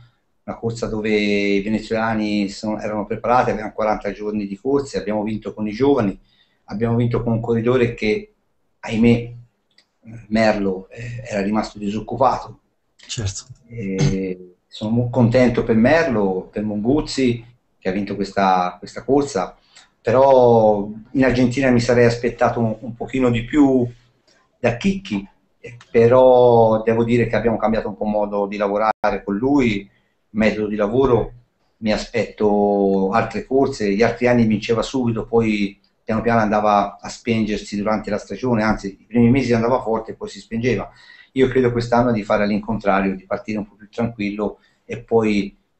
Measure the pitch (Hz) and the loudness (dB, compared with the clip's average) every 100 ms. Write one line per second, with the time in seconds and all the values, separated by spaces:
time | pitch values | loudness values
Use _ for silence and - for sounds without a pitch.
0 | - _ _ _ - - 117 117 107 107 | -20 _ _ _ -14 -8 -8 -6 -6 -4
1 | 107 107 104 101 101 101 101 110 - 113 | 0 0 2 2 2 0 0 -4 -2 -2
2 | 113 110 107 104 98 - 107 107 110 107 | -2 -2 -2 -2 -2 -4 -8 -6 -6 -6
3 | 104 110 107 123 120 104 107 - 107 104 | -6 -6 0 2 2 -2 -6 -4 -2 -2
4 | 101 98 104 107 98 98 131 143 135 95 | -4 -8 -6 -6 -6 -6 -2 -2 -2 -6
5 | 98 107 104 107 101 104 107 107 139 135 | -4 -4 -4 -6 -8 -8 -8 0 2 2
6 | 104 92 _ _ _ _ - 101 117 117 | 0 -4 _ _ _ _ -12 -4 -2 0
7 | 120 117 117 113 120 117 117 127 117 - | 0 0 -2 -2 0 0 2 2 2 0
8 | 107 107 - _ _ _ _ _ - 110 | -2 -2 -4 _ _ _ _ _ -6 2
9 | 117 120 120 - - _ _ _ _ _ | 4 4 0 -14 -20 _ _ _ _ _
10 | - 113 - 110 110 104 98 95 - - | -20 -20 -6 0 2 2 -2 -4 -10 -16
11 | - - - 104 98 107 104 104 104 107 | -14 -14 -8 -4 -2 -2 -4 -6 -6 -6
12 | 104 120 131 110 - - _ _ _ _ | -6 0 0 0 -6 -18 _ _ _ _
13 | - - 101 - - - _ 117 98 95 | -12 -8 -6 -8 -14 -20 _ -10 -6 -2
14 | 95 95 95 90 - _ _ - 107 117 | 0 0 -4 -8 -14 _ _ -10 -4 -2
15 | 120 127 117 127 123 117 110 110 120 160 | 0 2 2 4 2 2 0 2 4 4
16 | 165 113 98 92 - 110 104 104 110 151 | 2 0 0 -2 -6 -8 -6 -4 0 0
17 | 151 - 127 117 - _ _ _ 95 95 | -2 -2 -2 -2 -8 _ _ _ -6 -4
18 | 101 98 95 - 95 92 90 - - - | -4 -6 -6 -2 2 2 0 -6 -14 -10
19 | - 139 143 95 90 - _ _ _ _ | 0 0 0 -4 -6 -8 _ _ _ _
20 | - 120 139 131 123 117 110 104 101 - | 0 4 6 6 6 6 4 2 -2 -10
21 | - 139 131 123 123 135 135 123 - 123 | -6 0 2 2 2 2 2 2 4 4
22 | 117 117 120 - 120 120 113 107 127 - | 4 2 -4 0 0 0 -2 -4 -10 -12
23 | - 131 127 113 110 151 139 131 120 - | -8 -2 0 0 0 2 4 4 0 -6
24 | _ _ _ _ _ _ 117 117 196 196 | _ _ _ _ _ _ -2 0 -2 -2
25 | - 101 98 _ _ _ - 120 - 117 | -4 -8 -8 _ _ _ -20 -20 -2 4
26 | 117 127 131 123 123 117 113 110 110 117 | 6 6 8 8 8 6 6 2 2 0
27 | 117 120 113 110 113 107 110 110 107 101 | 2 2 2 0 0 0 0 -2 -4 -6
28 | 107 104 104 101 101 101 101 104 110 107 | -4 -2 -2 -2 -4 -2 -2 0 0 0
29 | 104 101 - 101 131 143 120 98 98 _ | -2 -2 -2 -2 2 2 2 0 -6 _
30 | _ _ _ 107 110 104 104 107 104 123 | _ _ _ -2 0 0 -2 -2 0 2
31 | 135 117 - - _ _ _ _ 110 101 | 4 2 0 -8 _ _ _ _ -4 -2
32 | - 117 101 - 107 104 104 101 98 98 | -4 -4 -4 -2 0 2 2 2 2 2
33 | 95 113 117 107 - 131 135 - 104 98 | 0 0 -2 -6 -2 0 0 0 -2 0
34 | 117 120 123 120 110 104 - 113 120 135 | 0 0 0 2 2 0 -2 -2 -2 -4
35 | 120 110 - 117 113 104 98 - _ _ | -2 -4 -2 0 2 0 -2 -6 _ _
36 | - 110 107 117 107 107 107 101 98 - | -6 -4 0 0 2 2 4 2 2 -4
37 | - - - 113 107 101 - 104 104 107 | -16 -10 -4 -2 -2 -4 -6 -6 -2 -4
38 | 101 101 - 101 127 113 107 104 98 - | -4 -8 -8 -6 -2 0 0 -2 -6 -14
39 | _ 120 120 135 117 117 117 127 113 113 | _ 2 4 4 2 0 2 0 -2 -4
40 | - 98 104 101 - 113 127 101 87 - | -6 -12 -14 -14 -10 -4 -2 -2 -6 -14
41 | - - _ 131 131 131 120 120 - 120 | -20 -20 _ 0 2 4 2 2 0 2
42 | 123 110 101 107 104 104 101 107 101 98 | 2 0 0 0 2 -2 -4 -4 0 0
43 | 98 92 - 101 - 107 101 _ 101 - | 0 -4 -6 -8 -6 -8 -8 _ -12 -6
44 | 117 117 101 104 101 - _ _ - 113 | -6 -4 -6 -4 -6 -8 _ _ -16 -14
45 | - 113 107 104 98 - _ _ | -2 2 2 0 -2 -8 _ _